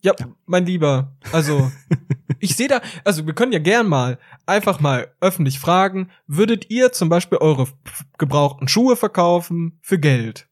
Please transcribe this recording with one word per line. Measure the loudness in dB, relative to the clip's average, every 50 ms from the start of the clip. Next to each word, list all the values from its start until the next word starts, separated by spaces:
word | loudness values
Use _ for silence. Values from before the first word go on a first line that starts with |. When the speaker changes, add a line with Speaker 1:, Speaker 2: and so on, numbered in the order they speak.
| 2
Speaker 1:
Ja, | 0 0 0
Speaker 2:
Ja. | -4 -14 -14 _ _
Speaker 1:
mein | -2 -2 0 0
Lieber. | 0 -2 0 0 0 2 0 -2 -4 -10 _ _ -4
Also, | -2 -2 0 0 0 0 0 -2 -4 -10 _ _ -4 -4 -2
Speaker 2:
<laughs> | _ -8 -8 _ _ -8 -4
Speaker 1:
ich | -4 -4 -2
seh | -2 0
da, | 0 0 -2 -2 -8 -16 -4 -2
also | -2 -2 0 -2
wir | -6 -2
können | 0 0 0
ja | 0 0
gern | 2 2 2 2 2
mal, | 2 2 0 0 -2 -4 -8 _ _ -20 _ _
einfach | -2 -2 0 0 0 -2 0
mal | 0 0 0 0 -2 -6 _ _
öffentlich | -2 -2 0 0 -2 -2 -2 -2
fragen, | 0 0 2 2 2 0 -2 -6 -8 -8 _ _ _
würdet | -8 0 0 2 2 2 -2 -4 _
ihr | 0 2 2 2
zum | 2 0 0
Beispiel | 2 2 0 0 0 -2
eure | 2 2 2 2 2 -2
f-, | -4 -6 _ _ -18 -18 -18 -18 _ _
gebrauchten | _ -4 0 0 0 0 0 -2 -4 -4
Schuhe | -2 0 2 4 2 2
verkaufen | 2 0 -4 0 2 2 2 2 0 0 -4 -6 -6 -6 -6 -8 _ _
für | -2 -2 2
Geld? | 2 2 2 2 -2 -6 -10 -14 -20 _